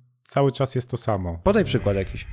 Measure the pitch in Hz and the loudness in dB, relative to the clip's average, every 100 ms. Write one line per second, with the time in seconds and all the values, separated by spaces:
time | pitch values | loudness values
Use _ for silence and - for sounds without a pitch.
0 | _ _ - - 139 131 135 131 - 123 | _ _ -4 2 2 2 -2 -2 -4 -4
1 | - 101 87 85 - 214 185 123 101 98 | -2 -2 -2 -2 2 2 2 0 2 0
2 | 95 - - | -2 -6 -8